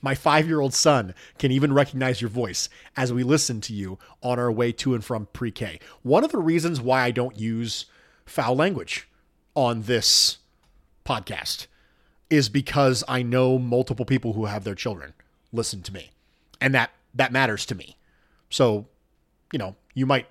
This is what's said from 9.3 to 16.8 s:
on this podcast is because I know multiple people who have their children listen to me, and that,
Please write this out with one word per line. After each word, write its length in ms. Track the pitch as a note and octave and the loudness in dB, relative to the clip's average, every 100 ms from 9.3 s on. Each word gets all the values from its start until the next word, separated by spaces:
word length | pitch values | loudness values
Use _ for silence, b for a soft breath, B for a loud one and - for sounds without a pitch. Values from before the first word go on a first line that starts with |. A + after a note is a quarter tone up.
| _ _ | _ _
on 280 | - B2 A#2 | 0 0 0
this 560 | A2 B2 - - - - _ _ _ _ _ _ | 0 0 2 4 2 -2 _ _ _ _ _ _
podcast 600 | - A#2 G2+ E2+ - - - _ _ _ _ _ _ | -4 -4 -4 -10 -8 -10 -12 _ _ _ _ _ _
is 180 | D#3 B2 | 2 2
because 560 | A2+ C3+ - C#3 B2+ - | 0 0 2 4 2 -2
I 160 | B2+ | -4
know 360 | A#2+ B2+ B2+ C3 | 0 2 4 2
multiple 480 | B2 A#2+ B2+ B2 B2 | 2 0 0 -2 0
people 260 | C3 A#2 | 0 0
who 140 | G#2+ G#2+ | -4 -4
have 180 | G#2 | -4
their 100 | G2+ | -6
children 380 | G2 B2 F#2+ C#2+ - _ _ _ | -6 -6 -8 -12 -20 _ _ _
listen 300 | A2+ A2+ G#2 | -6 -4 -6
to 100 | E2+ | -12
me, 180 | G2 - _ _ _ _ _ | -14 -16 _ _ _ _ _
and 140 | C3+ | 0
that, 160 | C3+ | 2